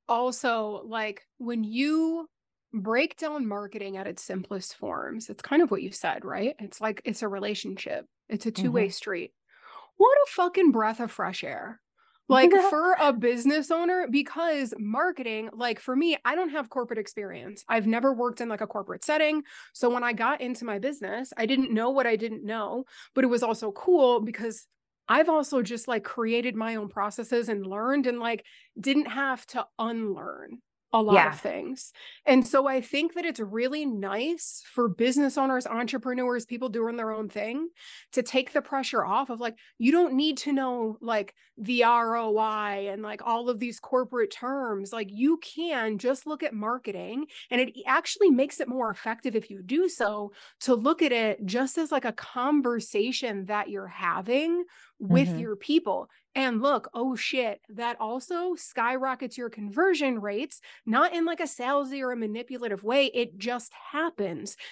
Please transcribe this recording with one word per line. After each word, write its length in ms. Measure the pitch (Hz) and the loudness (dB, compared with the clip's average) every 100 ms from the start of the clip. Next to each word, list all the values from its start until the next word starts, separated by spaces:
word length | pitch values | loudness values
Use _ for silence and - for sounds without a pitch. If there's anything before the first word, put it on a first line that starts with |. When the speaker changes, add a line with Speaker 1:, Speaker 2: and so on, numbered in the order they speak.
| - | -2
Speaker 1:
also, 760 | 233 247 240 262 233 214 208 220 | 0 0 -2 0 0 -2 -6 -8
like, 380 | 226 214 208 _ - | -6 -6 -8 _ -12
when 260 | 240 240 | -6 -4
you 640 | 214 226 294 311 320 330 320 _ _ _ _ | -2 0 0 2 2 -2 -6 _ _ _ _
break 440 | 226 196 226 330 - | -6 0 0 0 -2
down 300 | 311 302 226 | -6 -4 -4
marketing 500 | 202 202 208 196 196 | -6 -8 -10 -10 -8
at 100 | 196 | -10
its 160 | 185 | -10
simplest 520 | - 190 185 196 180 - | -8 -8 -6 -8 -10 -10
forms, 540 | 190 - - 226 220 | -8 -6 -6 -8 -12
it's 120 | 214 | -12
kind 200 | - 294 | 0 4
of 100 | 339 | 4
what 100 | 196 | 2
you 100 | 190 | -4
said, 340 | - 175 - 190 | -6 -4 -4 -6
right? 300 | 185 220 - | -4 -4 -4
It's 220 | 202 - | -10 -6
like, 200 | 220 202 - | -6 -4 -6
it's 160 | 208 | -6
a 60 | 214 | -4
relationship. 800 | 196 208 208 214 190 - - - _ - | -4 -4 -6 -8 -10 -8 -8 -8 _ -8
It's 160 | 208 226 | -6 -4
a 60 | |
two-way 380 | 220 240 240 196 | -2 0 2 0
Speaker 2:
Mm-hmm. 0 | |
Speaker 1:
street. 440 | - - 180 - _ _ _ - - - - | -2 -8 -8 -8 _ _ _ -20 -20 -6 6
What 200 | 440 571 | 8 8
a 120 | 571 | 6
fucking 400 | - 359 370 349 | 4 2 6 6
breath 280 | 226 214 226 | 6 4 0
of 120 | 226 | -6
fresh 320 | - 185 185 | -4 -4 -4
air. 380 | - - - 226 _ _ _ _ - | -8 -8 -10 -14 _ _ _ _ 4
Like, 260 | 254 349 392 | 8 10 8
Speaker 2:
<laughs> 60 | |
Speaker 1:
for 340 | 381 311 349 370 | 6 4 4 6
a 140 | 294 | 4
business 580 | 240 240 240 254 302 285 | 4 2 2 2 2 2
owner, 360 | 330 349 370 349 | 0 2 0 2
because 640 | 262 - - 339 302 254 - | 0 0 -2 -2 0 -2 -4
marketing, 680 | 208 240 349 349 247 220 220 | -4 0 0 -2 -4 -6 -8
like, 260 | 220 240 226 | -4 -4 -4
for 160 | - 254 | -2 0
me, 220 | 330 302 - | 2 2 0
I 100 | 311 | 0
don't 140 | 359 | 0
have 180 | 294 254 | -2 -6
corporate 300 | 277 240 220 | -4 -6 -6
experience. 680 | 202 - 202 170 123 202 - | -8 -8 -10 -10 -14 -12 -2
I've 180 | 233 214 | 0 2
never 260 | 233 262 | 4 4
worked 280 | 240 240 233 | 2 0 -2
in, 80 | 233 | -6
like, 120 | 208 | -4
a 60 | 214 | -6
corporate 360 | 214 190 - | -6 -8 -6
setting. 400 | - 302 302 302 294 - - | 0 2 2 2 -4 -12 -18
So 160 | - 240 | -2 0
when 140 | 247 | 2
I 100 | 240 | 0
got 280 | 226 233 294 | 0 0 0
into 240 | 247 247 240 | -2 -6 -6
my 140 | 202 | -4
business, 540 | 247 285 185 214 254 - | -4 -4 -6 -8 -8 -2
I 80 | 220 | 0
didn't 280 | 269 262 | 2 2
know 160 | 220 240 | 2 2
what 160 | 269 240 | 2 4
I 80 | 220 | 2
didn't 300 | 226 214 208 | 0 -6 -6
know, 400 | 226 208 240 262 - - - | -6 -4 -6 -8 -14 -6 2
but 100 | 247 | 4
it 20 | |
was 160 | 233 | 4
also 280 | 233 220 220 | 0 -2 -4
cool 480 | 202 - 349 254 240 | -2 4 8 8 6
because 460 | 220 226 226 220 - _ _ _ - | 0 -6 -8 -8 -14 _ _ _ 2
I've 200 | 247 320 | 4 6
also 320 | 311 277 277 | 4 2 0
just, 260 | 202 233 - | -2 -4 -4
like, 160 | 226 208 | -4 -4
created 500 | - 226 233 247 220 | -4 0 0 0 -2
my 200 | 226 226 | -4 -4
own 120 | 208 | -6
processes 600 | 202 208 202 226 240 226 | -4 -4 -4 -2 -2 0
and 160 | 208 190 | -2 -4
learned 400 | 202 233 285 254 | -4 0 2 2
and, 120 | 240 | 0
like, 260 | 233 226 - - _ - | -2 -4 -6 -20 _ -6
didn't 280 | 269 277 302 | 0 0 0
have 380 | 254 277 254 - | -2 -2 -4 -6
to 200 | 247 - - | -8 -6 -4
unlearn 840 | 220 233 220 170 170 - - 240 _ _ _ | -4 -4 -4 -6 -8 -12 -14 -18 _ _ _
a 80 | 226 | 2
lot 240 | 214 190 156 | 6 8 6
Speaker 2:
Yeah. 20 | |
Speaker 1:
of 100 | 151 | 2
things. 560 | 202 - - 262 - - - - - | -6 -6 -6 -8 -12 -16 -20 -4 4
And 200 | 262 247 | 4 6
so 220 | 277 277 | 4 2
I 140 | 262 | 0
think 320 | 226 277 330 | -2 -2 -2
that 100 | 339 339 | -2 -4
it's 140 | 254 | -4
really 460 | 214 220 254 294 294 | -6 -2 -2 -2 -4
nice 760 | 214 190 202 277 339 - - - | -4 -4 -4 -4 -4 -6 -10 -8
for 160 | - 240 | 0 0
business 480 | 175 240 269 277 285 | 2 2 4 2 2
owners, 280 | 269 254 247 | 0 0 -2
entrepreneurs, 800 | 226 240 262 254 254 247 240 226 | -4 -4 -4 -4 -2 -2 -2 -4
people 220 | 240 254 | -6 -4
doing 300 | 214 226 240 | -2 -2 -2
their 140 | 220 | -4
own 160 | 220 214 | -4 -6
thing 400 | 208 - 262 330 - - - - | -6 -6 -4 -6 -10 -20 -20 -8
to 100 | - | -4
take 300 | 240 262 262 | 0 0 0
the 100 | 294 | -2
pressure 440 | 277 277 262 240 180 | -2 -2 -2 0 2
off 240 | 214 269 | 0 0
of, 100 | 226 | -4
like, 160 | 240 226 _ - | -6 -8 _ -2
you 140 | 233 | 4
don't 240 | 330 349 262 | 6 6 4
need 220 | 311 269 | 0 0
to 120 | 294 | -2
know, 440 | 277 262 247 220 214 | 0 0 -2 -4 -4
like, 320 | 226 220 202 - _ - | -2 -2 -2 -10 _ -10
the 260 | 208 247 | -2 4
R 340 | 233 233 226 233 | 6 6 4 0
O 200 | 226 214 | 2 2
I 380 | 220 214 208 202 202 | 2 0 -4 -4 -6
and, 120 | 196 | -8
like, 180 | 208 214 - | -8 -6 -2
all 240 | 233 240 | 0 0
of 100 | 233 | -2
these 200 | 240 226 | -4 -8
corporate 520 | - 254 254 240 202 | -2 0 0 0 0
terms. 600 | - 247 277 247 202 196 | -2 -6 -4 -2 -4 -6
Like, 160 | 226 196 | -6 -8
you 260 | 202 269 330 | 0 2 2
can 600 | - - 339 269 220 208 | -2 -8 -4 -2 -2 -2
just 300 | 240 269 - | -2 -2 -4
look 160 | 302 | -4
at 100 | 311 | -4
marketing, 760 | 214 214 247 233 190 180 240 302 - - | -4 -4 -4 -6 -10 -8 -8 -8 -10 -2
and 120 | 240 | 0
it 120 | 254 - - | 0 -2 0
actually 420 | 277 330 - 403 | 2 2 4 6
makes 280 | 254 285 - | 6 4 -2
it 80 | 302 | -4
more 220 | 254 226 | -2 -4
effective 440 | 202 233 226 254 214 | -4 -6 -6 -2 -4
if 140 | 214 | -4
you 120 | 196 | -10
do 240 | 185 277 370 | -2 0 2
so, 440 | - 214 208 208 - - - | 2 -2 -2 -8 -12 -20 -6
to 140 | - 247 | 2 2
look 260 | 247 330 | 4 4
at 100 | 311 | 4
it 320 | 240 220 202 196 | 4 2 0 -2
just 320 | 233 269 - | -2 -2 -2
as, 140 | 311 | 0
like, 140 | 294 247 | 0 -2
a 80 | |
conversation 1300 | 214 - 254 254 302 247 240 220 208 226 254 247 202 190 | -6 -8 -4 2 4 4 0 -2 0 0 0 -4 -4 -4
that 240 | 208 208 | -4 -4
you're 180 | 202 190 | -6 -10
having 800 | 175 175 170 190 254 320 339 359 - - - | -6 -2 -2 0 0 2 0 -2 -10 -20 -8
with 360 | 196 175 180 165 | 4 4 4 0
Speaker 2:
Mm-hmm. 60 | |
Speaker 1:
your 140 | 233 208 | -4 -6
people. 540 | - 302 277 - - _ _ - | 2 2 2 -2 -6 _ _ -2
And 260 | 262 226 | 0 2
look, 280 | 269 269 - | 2 2 -2
oh 220 | 233 254 247 | -4 -2 -2
shit, 440 | - 269 233 202 _ | -2 -2 -2 -4 _
that 300 | 214 233 240 | -8 -6 -4
also 560 | 220 247 - 349 359 339 | -4 -6 -4 -4 -2 -4
skyrockets 840 | - - 233 254 262 254 254 - | -6 -2 -2 0 -2 -4 -8 -8
your 120 | 240 | -10
conversion 720 | 226 208 208 381 330 285 233 | -8 -6 2 2 4 2 0
rates, 400 | 208 202 285 - - - - | -2 -4 -6 -8 -14 -10 0
not 280 | 233 339 | 4 4
in, 120 | 349 330 | 4 0
like, 140 | 339 | 0
a 20 | |
salesy 580 | 320 - 247 285 269 277 | -4 -4 0 0 0 -4
or 100 | 254 | -4
a 60 | 233 | -4
manipulative 640 | 220 220 226 247 233 196 | -4 -6 -8 -8 -6 -4
way. 240 | 202 262 269 | 0 2 2
It 300 | 247 240 175 | 2 -2 -4
just 360 | 214 240 - | -6 -6 -6
happens 800 | - - 285 330 - 196 156 202 - - | -14 -10 -4 -4 -2 -6 -6 -10 -12 -14